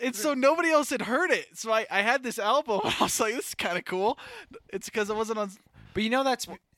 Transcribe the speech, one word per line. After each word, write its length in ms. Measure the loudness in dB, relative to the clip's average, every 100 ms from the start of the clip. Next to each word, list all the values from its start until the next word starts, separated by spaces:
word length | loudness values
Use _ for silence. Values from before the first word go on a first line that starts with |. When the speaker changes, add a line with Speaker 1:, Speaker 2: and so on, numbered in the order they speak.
Speaker 1:
and 140 | -4 -2
so 180 | 0
nobody 380 | 4 4 4 4
else 180 | 4 2
had 140 | -2
heard 260 | 0 0 2
it. 260 | 0 -2 -8
So 160 | -2
I, 140 | 0 2
I 100 | 0
had 220 | 2 0
this 160 | -2 -2
album. 400 | 2 2 2 0
<laughs> 20 |
I 120 | 0 0
was 180 | 0 2
like, 160 | 0 -2
"This 140 | -6
is 40 | -6
kinda 280 | -4 -4
cool." 340 | -4 -2 0 -2 -8 -18 -18 -20 -12
It's 200 | -10 -6
'cause 220 | -4 -2
it 40 | -2
wasn't 220 | -2 -2
on 120 | -4
s- 100 | -8 _ -20 -8
Speaker 2:
But 80 | -2
you 80 | 0
know 140 | 2
that's, 240 | 2 0 -4 -12 _